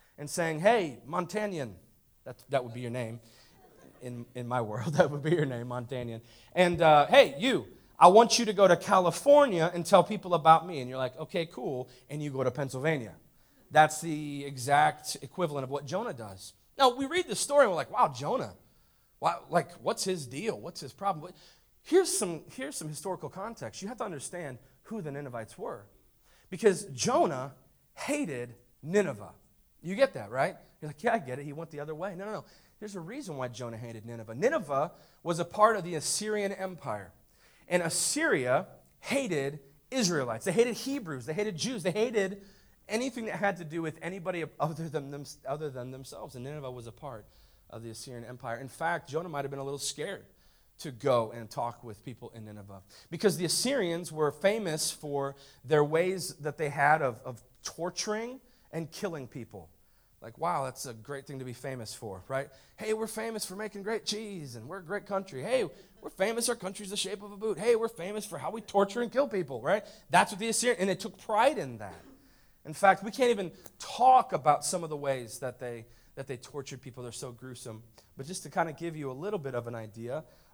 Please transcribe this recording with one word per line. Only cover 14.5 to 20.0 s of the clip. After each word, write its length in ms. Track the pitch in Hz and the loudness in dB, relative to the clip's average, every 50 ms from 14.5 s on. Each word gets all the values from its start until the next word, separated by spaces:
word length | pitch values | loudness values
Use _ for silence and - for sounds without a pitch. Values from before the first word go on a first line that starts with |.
| 143 127 117 143 143 147 151 151 - - - - - - | -8 -6 0 4 6 6 6 4 2 -2 -8 -10 -10 -10
equivalent 420 | - - - 185 175 151 143 139 131 | -10 -10 -4 -4 -4 -2 -2 -6 -6
of 60 | 123 | -4
what 160 | 139 143 143 | -6 -6 -6
Jonah 260 | 123 165 202 240 233 | -6 -6 -4 -4 -6
does. 400 | 156 117 110 101 95 95 - - - _ _ _ _ | -8 -10 -12 -14 -14 -16 -16 -18 -20 _ _ _ _
Now, 140 | - 269 247 | 4 4 4
we 160 | 240 269 269 | 4 2 -2
read 200 | 262 339 370 349 | 0 0 -2 -2
the 80 | 262 196 | -2 -2
story 280 | - - - 285 285 | -4 -2 4 6 6
and 80 | 254 208 | 6 6
we're 60 | 175 | 4
like, 140 | 151 127 - | 0 -2 -2
"Wow, 180 | 202 247 233 165 | 2 2 2 2
Jonah. 440 | 131 117 143 160 240 254 135 101 - - _ _ _ _ _ _ _ _ _ _ _ _ | 2 -2 -2 -2 -2 -2 -2 -6 -10 -16 _ _ _ _ _ _ _ _ _ _ _ _
Wow, 240 | - 165 170 - - - | 0 0 0 0 -6 -2
like, 240 | 151 170 139 - - - | 0 0 0 -2 -8 -4
what's 220 | 117 180 226 - | -4 -2 -2 0